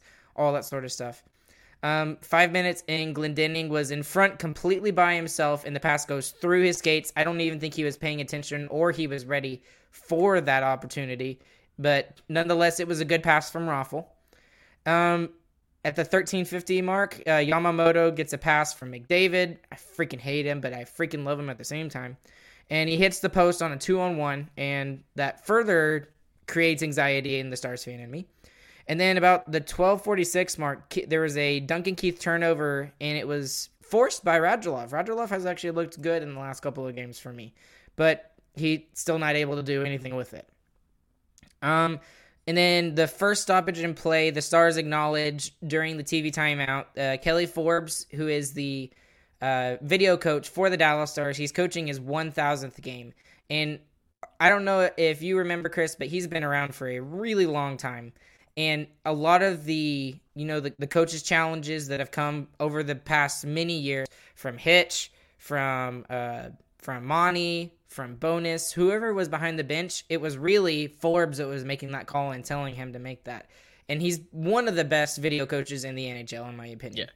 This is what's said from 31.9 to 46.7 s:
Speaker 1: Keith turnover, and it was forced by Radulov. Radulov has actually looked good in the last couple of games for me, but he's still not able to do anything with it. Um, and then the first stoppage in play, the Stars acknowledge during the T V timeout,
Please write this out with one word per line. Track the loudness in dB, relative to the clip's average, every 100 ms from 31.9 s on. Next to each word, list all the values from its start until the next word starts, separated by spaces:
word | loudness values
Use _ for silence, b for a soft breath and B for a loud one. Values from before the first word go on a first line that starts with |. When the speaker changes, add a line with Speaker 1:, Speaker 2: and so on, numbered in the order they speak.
Speaker 1:
Keith | -2 -2 -2
turnover, | -2 2 2 2 2 -2 -4 -6
and | -4 -4
it | -2
was | -4 -4 -6 -8 _
forced | -2 4 4 2
by | 2 4
Radulov. | 4 2 0 -6 -4
Radulov | -4 -4 -4 -4
has | -4 -4
actually | -4 -4
looked | -4 -4 -4
good | -2 -2
in | -2
the | -10
last | -10 -8
couple | -8 -6 -8
of |
games | -8 -12 -14
for | -16
me, | -16 -18 _ b b b 2
but | 4 4 -2 _ _
he's | -4 0 0 -4
still | -10 -2 0
not | 0 0
able | 0 -2
to |
do | -2 -2
anything | -2 -4 -6 -8
with | -8
it. | -12 -20 _ _ _ _ _ _ _ _ _ _ _
Um, | 0 2 2 0 b b b b -2
and | 4
then | 4 4 2 2
the | 2
first | 2 0 0
stoppage | 4 2 4 -2
in | -4
play, | -2 2 4 4
the | 0
Stars | 2 6 6 4
acknowledge | 0 0 0 0 -2 -4 -10 _
during | -4 -2 -2 -4
the |
T | -2 0
V | 0
timeout, | 0 0 0 0